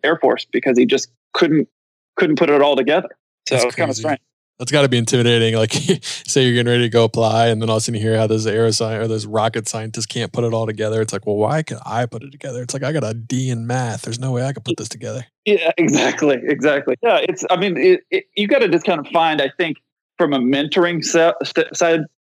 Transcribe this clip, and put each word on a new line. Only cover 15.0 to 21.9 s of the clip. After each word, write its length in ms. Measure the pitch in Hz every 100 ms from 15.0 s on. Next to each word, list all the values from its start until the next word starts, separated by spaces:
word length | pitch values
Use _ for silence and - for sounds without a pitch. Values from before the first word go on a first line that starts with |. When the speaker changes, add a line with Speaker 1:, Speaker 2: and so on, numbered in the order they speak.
| 110 110 120 _
Speaker 1:
Yeah, 280 | - 196 165
<laughs> 40 | 170
exactly, 600 | 160 143 131 - 151 127
exactly. 540 | 120 139 147 143 139 123
Yeah, 140 | 233 175
it's, 220 | 165 - -
I 80 | 180
mean, 180 | 202 175
it, 220 | 185 180 -
it, 140 | - - -
you 100 | 208
gotta 220 | 277 214
just 160 | 165 175
kind 140 | 165 131
of 20 |
find, 300 | 170 165 151
I 100 | 135 -
think, 200 | 165 - _ _ _ -
from 140 | 165
a 60 | 139
mentoring 640 | 123 139 147 190 175 170
se-, 300 | - 170 165 -
st-, 320 | 143 - 156 -
side, 240 | 170